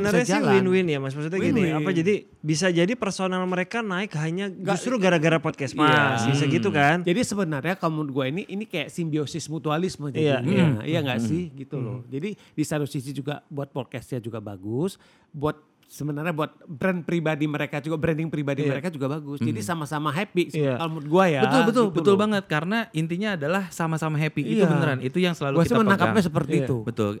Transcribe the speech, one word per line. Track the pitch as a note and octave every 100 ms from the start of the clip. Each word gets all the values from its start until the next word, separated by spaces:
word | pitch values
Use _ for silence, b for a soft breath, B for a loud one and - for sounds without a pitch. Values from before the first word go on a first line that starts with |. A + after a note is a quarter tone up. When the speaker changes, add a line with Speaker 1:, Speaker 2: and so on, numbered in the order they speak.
Speaker 1:
Sebenarnya | G3+ -
sih | -
Speaker 2:
jalan. | - -
Speaker 1:
win-win | G3 F#3 F#3+ F3+
ya, | C#3
Mas. | C3+
Maksudnya | C#3+ D#3+ F#3
gini, | C4 A#3+
Speaker 2:
Win-win. | F3 D#3
Speaker 1:
apa, | E3
jadi | E3+ E3+ G3+ - -
bisa | D3+ D#3 F#3
jadi | E3+ F3+
personal | B3 G3 F3+ F#3+ F#3
mereka | F#3 F3+ F3+ A#3
naik | G#3+ F3+ G#3
hanya | D3+ D#3+ F3+ G3+
Speaker 2:
Nggak, | F3+ F#3 F#3+
Speaker 1:
justru | - B3+
gara-gara | F#3 E3+ D#3+ D#3+
podcast | D#3 - C3+
Mas, | D3 D3+ D3+ C#3+ B2+
Speaker 2:
iya. | A2+
Speaker 1:
bisa | C#3
Speaker 3:
Hmm. | C#3
Speaker 1:
gitu | E3 G3
kan? | D3+ C#3+ F3
Speaker 2:
Jadi | F3 F#3
sebenarnya | B3 G3+ E3+ C#3+ D#3+
kalau | F#3+ E3 D#3
menurut | D3
gue | C3 C3
ini, | E3+ -
ini | G3
kayak | G#3+ E3+ C3
simbiosis | - D#3+ D3+ C3+ D#3+ C#3+
mutualisme | D#3 D3 D3+ F3+ - C#3+
Speaker 1:
Iya. | C3 D3+ C3
Speaker 2:
jadinya. | B2+ G3 E3 A2
Speaker 3:
Hmm. |
Speaker 2:
Iya | C#3+ E3
nggak | C#3 A#2
Speaker 3:
Hmm. | A#2
Speaker 2:
sih? | D#3+ E3+
Gitu | C3+ C3 D3
loh. | A#2+ B2
Speaker 1:
Hmm. | A#2+
Speaker 2:
Jadi | C3+ G3+ F#3+
di | - -
satu | D3 D3+
sisi | C#3 D3 B2+
juga | C#3 C3+ C#3+ -
buat | C#3 C#3
podcastnya | C#3 A#2+ B2 - B2
juga | A2 A2
bagus, | G#2 F#2+ G2+ B2 F3+ - b b b
buat | D3+ D3+ D3 _ _
sebenarnya | _ - C#3+ D3 E3+
buat | D#3+ D3 -
brand | - C#3 F#3 F3+
pribadi | C#3+ E3+ D#3 D3+
mereka | D3+ C#3+ D3 D3+
juga, | D3+ D#3+
branding | E3 D#3 E3
pribadi | D3 C#3 C#3
Speaker 1:
Iya. | D3
Speaker 2:
mereka | C3+ F3
juga | D3+ C3+
bagus. | D#3 C#3+ C#3+
Jadi | - -
Speaker 3:
Hmm. | G#3
Speaker 2:
sama-sama | E3 D3 D3+ D3+
happy | C#3+ G#3 F3+ E3
sih, | D#3
Speaker 1:
Iya. | C#3 B2
Speaker 2:
kalau | E3
menurut | D#3+ C#3+
gua | F3 F#3
ya, | C#3+
Speaker 3:
Betul, | B2+ C4
betul, | - A#3+
Speaker 2:
gitu | G#3+
Speaker 3:
betul | E3+ E3 G3
Speaker 2:
loh. |
Speaker 3:
banget. | G#3+ G3+ -
Karena | D3+ E3 A3+ A3
intinya | D#3 D#3+ F3 G#3+
adalah | F3+ D3 G3 F#3
sama-sama | - E3 D#3+ D#3+ D3+
happy. | D#3 D3+
Itu | C#3+ A3
Speaker 2:
Iya. | F#3
Speaker 3:
beneran, | E3 D#3 C3
itu | B2+ F3
yang | F3+ E3
selalu | C#3
Speaker 2:
Gua | D3
sih | D#3+
Speaker 3:
kita | A#3
Speaker 2:
menangkapnya | G#3 F#3+ C#3 G#3+
Speaker 3:
pegang. | E3+
Speaker 2:
seperti | D3+ C#3
Speaker 1:
Iya. | D#3+
Speaker 2:
itu. | B2+ B2
Speaker 3:
Betul. | A2 A2 G#2 G#2+